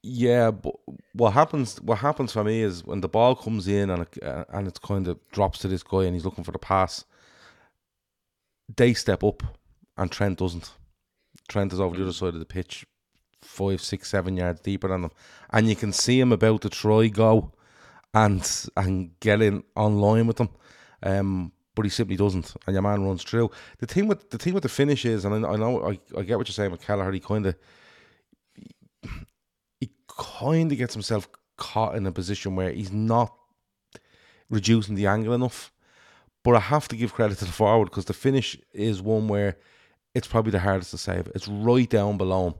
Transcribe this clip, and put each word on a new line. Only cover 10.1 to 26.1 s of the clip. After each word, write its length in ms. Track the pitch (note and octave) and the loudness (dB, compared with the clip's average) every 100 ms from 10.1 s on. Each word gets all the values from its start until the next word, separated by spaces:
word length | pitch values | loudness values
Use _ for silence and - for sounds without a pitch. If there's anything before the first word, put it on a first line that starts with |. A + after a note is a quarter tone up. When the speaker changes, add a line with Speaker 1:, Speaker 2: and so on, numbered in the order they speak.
Speaker 1:
Trent 280 | - G2+ F2+ | 0 -2 0
doesn't. 320 | F#2 E2+ - - - _ _ _ _ _ - | -4 -6 -14 -20 -20 _ _ _ _ _ -6
Trent 240 | G#2 G2 | -4 -2
is 60 | F#2 | 0
over 160 | F#2 F2 | -2 -2
the 80 | |
other 80 | F#2+ | -4
Speaker 2:
Mm. 80 | E2+ | -2
Speaker 1:
side 140 | F#2 | -4
of 60 | E2 | -4
the 60 | D#2+ | -8
pitch, 400 | F#2 F2 - - _ _ _ _ _ | -8 -8 -14 -20 _ _ _ _ _
five, 360 | - - G2 F#2+ | -20 -4 -2 -2
six, 280 | - G2 - | -4 -8 -2
seven 280 | G2+ F2+ F#2 | -2 -2 -2
yards 240 | F2+ E2 | -2 -4
deeper 260 | - G2 F#2+ | -6 -4 -2
than 160 | F#2 | -4
them, 80 | E2+ _ - - - | -4 _ -20 -20 -2
and 180 | A2+ A2 | 2 2
you 60 | G#2 | 2
can 160 | G#2+ | -2
see 260 | - - B2+ | -2 2 4
him 120 | B2+ | 4
about 300 | G#2+ A2 A2 | 4 4 2
to 80 | G#2 | -2
try 380 | - G#2+ G#2+ A2+ | -2 2 4 4
go 440 | G#2 A2 A2 - _ _ _ - - _ | 4 6 6 2 _ _ _ -20 -20 _
and, 560 | A2 G#2+ F#2+ - - - - | 4 4 4 -2 -6 -4 -2
and 340 | F#2+ F#2+ F2 E2+ | 0 -2 -4 _
get 220 | G#2+ G#2 | 2 4
in 220 | A2 G2+ - - | 4 2 -6 0
on 240 | G#2+ G#2 | 2 4
line 260 | G#2 A2+ A2+ | 4 4 2
with 120 | A2+ | 0
them, 120 | A#2 - _ - - _ | -2 -4 _ -20 -20 _
um, 480 | G2 G2 G2 F#2 F2 _ _ - | -2 0 0 -2 -6 _ _ -4
but 80 | |
he 60 | G#2 | -2
simply 260 | - G2+ F#2+ | -2 -2 2
doesn't, 400 | G2+ F#2 - - - | 2 0 -6 -10 -2
and 80 | |
your 80 | G2 | 0
man 220 | G2+ G#2 | 2 0
runs 200 | G2 F2+ | 0 -4
through. 280 | - A#2 A2+ - - - | -2 0 0 -4 -20 -12
The 60 | A#2 | -4
thing 220 | F3+ G#3 | 0 0
with, 240 | G3 _ | -2 _
the 60 | A#2 | -6
thing 140 | F3 F#3+ | -2 -2
with 80 | |
the 60 | C3+ | -4
finish 360 | - C#3+ C#3 A#2+ | 0 0 2 0
is, 200 | A2 G2 | -2 -2
and 200 | G#2+ F#2 | -2 -2
I, 60 | |
I 40 | G#2+ | 0
know, 260 | A2+ B2 F2 | 0 0 -2
I, 120 | G2 _ | -6 _